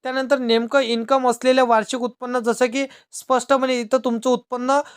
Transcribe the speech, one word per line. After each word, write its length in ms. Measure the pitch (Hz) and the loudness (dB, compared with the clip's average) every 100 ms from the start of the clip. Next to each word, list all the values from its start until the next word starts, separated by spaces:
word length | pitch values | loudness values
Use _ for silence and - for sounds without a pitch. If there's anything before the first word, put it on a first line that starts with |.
त्यानंतर 360 | 254 262 262 269 | -6 -6 0 0
नेमकं 420 | 240 226 233 277 | 2 0 2 0
इन्कम 480 | 240 233 226 269 254 | 0 -2 0 2 2
असलेलं 360 | 240 254 262 | 0 2 2
वार्षिक 360 | 247 220 214 254 | 4 2 0 -4
उत्पन्न, 380 | 240 - 247 247 | -6 -8 -6 -4
जसं 280 | 233 233 247 | -2 0 0
की 200 | 254 269 - _ | -2 -6 -10 _
स्पष्टपणे 680 | - - 262 247 269 262 247 | -20 -2 -2 2 0 2 -2
इथं 180 | 226 262 | 0 0
तुमचं 320 | 247 233 254 | 0 -2 0
उत्पन्न 500 | 240 _ 247 247 277 294 | -2 _ -8 0 0 -2